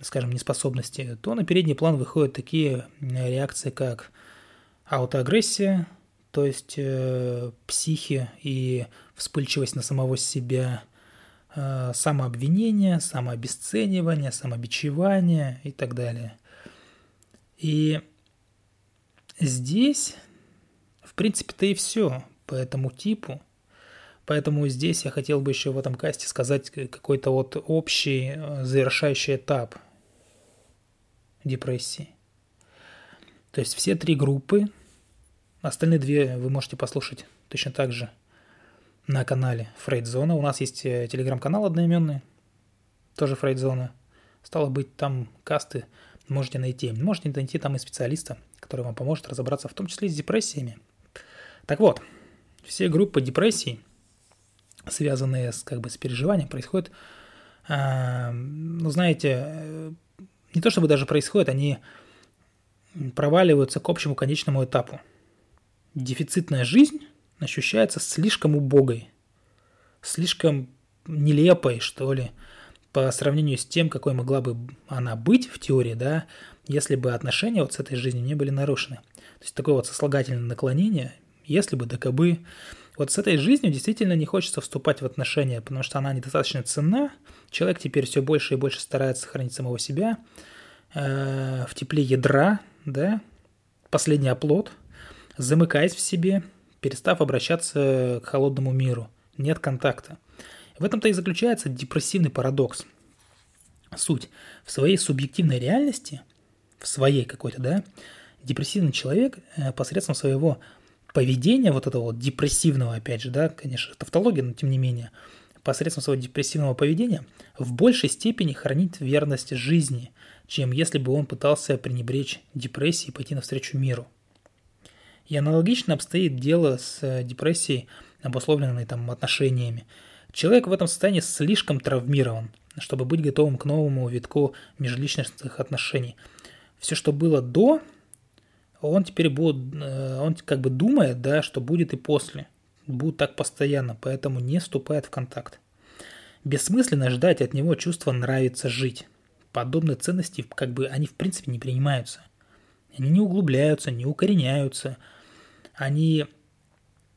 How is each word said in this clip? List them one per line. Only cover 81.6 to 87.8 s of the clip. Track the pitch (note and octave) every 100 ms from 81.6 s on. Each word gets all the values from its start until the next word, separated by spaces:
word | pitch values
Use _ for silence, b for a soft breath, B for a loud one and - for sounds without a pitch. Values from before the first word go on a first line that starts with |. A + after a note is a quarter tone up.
| - C3
бы, | A#2
да | B2+
кабы. | C3 C3 E3+ E3+ B B B B B -
Вот | C#3+
с | -
этой | G#3+ D#3
жизнью | D#3 C#4 F#3+
действительно | C#3 - A3 G3
не | E3+ D3
хочется | - - -
вступать | - D3 D3+ C#3+
в | C3
отношения, | - B2+ - C3+ A#2+
потому | - C3
что | B2+ C#3
она | C#3
недостаточно | C3 C3+ D3 C3+ C3
ценна. | A#2 - D3+ A#3 C#4+ - B B B
Человек | - F3
теперь | E3+